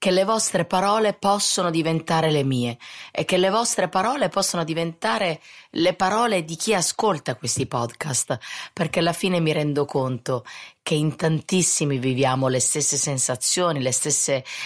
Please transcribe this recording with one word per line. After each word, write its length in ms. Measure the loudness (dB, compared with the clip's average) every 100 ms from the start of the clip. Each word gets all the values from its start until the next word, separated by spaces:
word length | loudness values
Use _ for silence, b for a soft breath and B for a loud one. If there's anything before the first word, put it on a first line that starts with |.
che 80 | 0
le 140 | 2
vostre 400 | 2 2 0 -2
parole 480 | 0 2 2 2 2
possono 580 | 0 0 2 2 0 0
diventare 640 | 0 0 0 0 2 4
le 100 | 2
mie 340 | 2 0 0 -4 B B B
e 120 | -6
che 120 | 0 2
le 140 | 4
vostre 380 | 2 0 0 0
parole 400 | 0 0 0 0
possono 360 | 0 -2 -2
diventare 760 | -2 -2 -4 -4 -2 0 -2 -4 B B B
le 240 | 0 0
parole 500 | 2 0 2 2 0
di 120 | -2 -6
chi 180 | 0
ascolta 640 | 0 0 0 0 0 -2 -6
questi 320 | -4 -4 -2
podcast, 680 | -2 -4 -6 -4 -4 -2 -6 B B B
perché 260 | -4 -2 0
alla 140 | 0
fine 260 | 0 0 2
mi 140 | 2
rendo 320 | 2 0 0
conto 600 | 0 0 -2 -4 -4 -4 -4 B B B
che 120 | -2
in 200 | 0 0
tantissimi 840 | 0 0 0 0 0 2 2 0 0
viviamo 500 | 0 2 2 2 2
le 100 | 2
stesse 380 | 0 0 0 0
sensazioni, 840 | -2 -2 -2 -2 -2 0 0 0
le 120 | 0
stesse 520 | -2 0 0 0 -2 -4 B